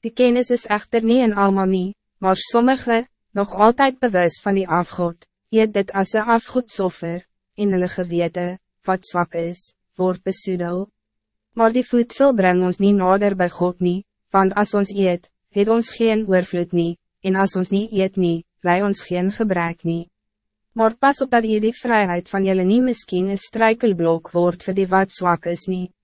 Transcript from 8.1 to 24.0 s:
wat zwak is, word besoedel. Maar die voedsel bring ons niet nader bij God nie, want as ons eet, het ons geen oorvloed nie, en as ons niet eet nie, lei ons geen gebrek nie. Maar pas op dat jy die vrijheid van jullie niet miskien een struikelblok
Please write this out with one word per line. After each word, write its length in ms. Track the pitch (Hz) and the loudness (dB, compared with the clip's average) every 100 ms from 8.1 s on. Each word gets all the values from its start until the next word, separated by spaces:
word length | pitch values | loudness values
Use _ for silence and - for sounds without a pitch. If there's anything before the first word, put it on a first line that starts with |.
| 170 170 180 175 185 _ _ - | -2 -2 -2 -8 -8 _ _ -4
wat 160 | 185 - | -4 -4
zwak 300 | 180 175 170 | -4 -4 -4
is, 360 | 170 175 - _ _ - | -6 -8 -18 _ _ -4
word 220 | 185 180 | -2 -2
besoedel. 640 | 190 190 - 180 175 180 196 _ _ _ _ _ _ - | -6 -8 -6 -6 -4 -6 -8 _ _ _ _ _ _ 0
Maar 160 | 226 | 2
die 100 | 240 | 2
voedsel 480 | 247 240 233 - 277 | 0 0 -2 2 2
bring 280 | 240 185 180 | 4 2 2
ons 140 | 180 180 | 0 2
niet 180 | 202 202 | 2 4
nader 400 | 185 196 202 196 | 2 2 2 0
bij 140 | 180 | -4
God 300 | - 180 180 | 0 -4 0
nie, 240 | 180 180 - _ _ | -2 -2 -8 _ _
want 220 | 196 190 196 | 2 2 2
as 160 | 208 | 0
ons 180 | 208 202 | 0 -2
eet, 340 | 202 190 175 _ _ _ | 0 0 0 _ _ _
het 180 | 202 202 | -2 2
ons 220 | 226 226 | 2 0
geen 320 | - 226 220 214 | -2 0 0 2
oorvloed 420 | 185 180 175 175 | 0 0 -4 -2
nie, 220 | 175 170 170 _ _ | 0 -2 -4 _ _
en 160 | 190 190 | -2 0
as 200 | 196 196 | 0 0
ons 160 | 185 | 0
niet 180 | 190 220 | -2 0
eet 240 | 208 190 190 | -2 -2 0
nie, 280 | 180 165 - _ | 0 0 -6 _
lei 160 | 175 175 202 | -2 0 0
ons 160 | 196 | -4
geen 260 | - 180 185 | -4 -2 -2
gebrek 500 | 208 220 185 170 165 | -2 -2 -2 -4 -6
nie. 220 | 170 170 170 _ _ _ _ _ _ | -6 -6 -8 _ _ _ _ _ _
Maar 220 | 226 220 226 | 0 0 2
pas 220 | 269 277 | 0 0
op 100 | 262 | 0
dat 140 | 240 | 0
jy 140 | 220 214 | 2 0
die 140 | 214 | 0
vrijheid 540 | 233 240 226 196 175 180 | -2 0 0 2 -2 -4
van 140 | 196 | -2
jullie 200 | 190 190 | 0 2
niet 180 | 185 226 | 2 2
miskien 460 | 254 233 - 180 190 | 2 -2 -4 -4 -2
een 100 | 196 | -4
struikelblok 920 | - 220 226 226 240 180 | -8 0 0 2 0 0